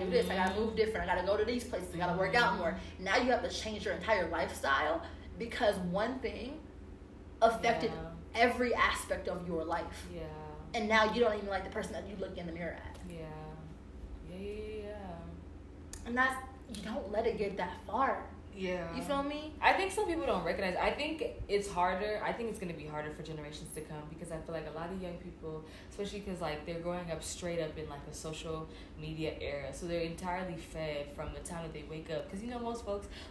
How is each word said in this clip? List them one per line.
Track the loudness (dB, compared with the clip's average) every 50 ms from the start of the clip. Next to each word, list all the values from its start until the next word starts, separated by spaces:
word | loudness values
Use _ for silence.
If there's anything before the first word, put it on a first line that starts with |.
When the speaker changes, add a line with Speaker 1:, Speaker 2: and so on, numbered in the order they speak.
| 4
Speaker 1:
do | 4
this. | 6 6 6 6
I | 4
gotta | 4 4 4 4
Speaker 2:
Mm-hmm. | 4
Speaker 1:
move | 2 2 4
different. | 4 4 4 4 0 2 2
I | 2
gotta | 2 4
go | 4 4 4
to | 4
these | 4 2 0 0
places. | -2 -2 -2 -2 -2 -2
I | 0
gotta | 2 4 4 4
work | 4 6 6
out | 8 8 6 6 4
more. | 2 0
Speaker 2:
Mm-hmm. | 0 0 -4 -8 -8 -4 0
Speaker 1:
Now | 4 4 6
you | 6 6
have | 6 4 4
to | 2
change | -2 -2 -4 -4 -4 -2 -2
your | -2 -2
entire | 0 2 4 4 4 4 2
lifestyle | 2 0 0 0 -2 0 2 4 4 4 4 4 2 2 0 -4 -10 -10 -12 -10 -8 -6
because | -6 -4 0 2 4 4 4 4
one | 2 0 2 2 2 2 0 0
thing | -2 -4 -4 -4 -6 -6 -6 -8 -10 -14 -14 -14 -14 -14 -14 -14 -14 -16 -16 -16 -14 -10 2 6
affected | 8 8 8 6 4 4 4 4 2 0
Speaker 2:
Yeah. | 0 -2 -6 -6 -8 -10 -10 -2 4 8
Speaker 1:
every | 8 8 8 6 4 4 6
aspect | 6 6 6 4 2 0 0 -2 -2 0 -2
of | -2 -2 -2 -2
your | -2 0 0
life. | 0 0 0 -2 -2 -6 -8 -8 -8 -8
Speaker 2:
Yeah. | -8 -8 -8 -8 -8 -10 -10 -10 -10 -8 -4 -2
Speaker 1:
And | 0 4 6
now | 8 8 8 8 8
you | 8
don't | 6 6 6
even | 4 0 0
like | 0 0 -2
the | -2
person | -2 -4 -2 -2 -4
that | -6 -6 -6
you | -6 -4
look | -4 -4 -4 -4
in | -6
the | -4
mirror | -4 -4 -4 -4 -4
at. | -6 -8 -10 -10 -10 -10 -10
Speaker 2:
Yeah. | -8 -8 -8 -8 -8 -8 -8 -10 -10 -10 -12 -12 -12 -12 -14 -14 -12 -12 -10 -10 -10 -10 -10 -10
Yeah, | -8 -8
yeah, | -6 -6 -6
yeah, | -6 -6 -6 -6 -6 -6 -8
yeah. | -8 -8 -8 -8 -8 -8 -8 -10 -10 -12 -12 -12 -14 -14 -14 -14 -14 -14 -14 -12 -12 -10 -6 0
Speaker 1:
And | 2 4
that's, | 4 4 4 0 -4 -8 -10 -12 -12 -10 -8
you | -6 -4
don't | -4 -2 -2 -2 0
let | 2 2 4
it | 4 4 2
get | 2 0 0 0
that | -2 -2 -4 -6 -6 0
far. | 2 4 6 4 4 2 -2 -8 -12 -12 -14 -12 -6
Speaker 2:
Yeah. | -2 0 0 0 0 0 -2 -2
Speaker 1:
You | -2 0
feel | 2 2 2 2
me? | 0 -2 -4 -6 -6 -2 4
Speaker 2:
I | 6 6 8
think | 8 4 2
some | 2 2 2
people | 2 2 2 2
don't | 2 2 2 2
recognize, | 2 2 2 2 2 2
I | 4 4 2
think | 2 2 0 -2 0 -2 -2 -4 -4 -6 -2 0
it's | 2 2 2 2
harder, | 2 4 4 4 4 2 0 0 0 0 0
I | -2 -2
think | -2 -2 -4
it's | -4 -4
gonna | -4 -6 -6
be | -6 -8 -6
harder | -6 -4 -4 -4
for | -6 -6 -8
generations | -8 -6 -8 -8 -8 -8 -10 -10 -10 -8
to | -8
come | -8 -8 -8 -8 -8 -10
because | -10 -10 -8 -8 -6
I | -6
feel | -6 -4 -4
like | -4 -4 -6
a | -6 -6
lot | -6 -4
of | -4 -4
young | -6 -6 -6 -8
people, | -10 -12 -12 -10 -8 -8 -8 -8 -8 -10 -14 -14 -14 -10
especially | -6 -4 -4 -4 -4 -6
'cause, | -6 -4 -4 -2
like, | -2 -2 -2 -4 -4
they're | -4 -4 -4
growing | -2 -2 -2 -2 -2 -4
up | -4 -4 -4
straight | -6 -6 -4 -4 -2 0 0
up | 0 -2 -2 -4
in, | -6 -8
like, | -8 -8 -10 -10
a | -10
social | -8 -6 -6 -6 -6 -4 -4 -4 -4 -4 -6 -10 -12 -14 -14 -12 -10
media | -8 -6 -4 -2 -2 -2 -2 -2
era. | -4 -4 -4 -4 -4 -6
So | -6 -6 -4
they're | 0 0 0
entirely | 0 0 -2 -4 -2 -2 0 0 0 -2 -4 -6
fed | -8 -8 -6 -4 -2 -2 -2 -2 -4 -6 -6
from | -6 -6 -6 -6
the | -6
time | -6 -6 -6 -6 -6
that | -6 -8
they | -8 -8
wake | -8 -8 -8 -6 -4
up. | -4 -4 -4 -4
'Cause, | -6 -6
you | -6 -4
know, | -4 -4
most | -2 -4 -4 -4 -4
folks | -4 -4 -4 -4 -8 -10 -12 -12 -8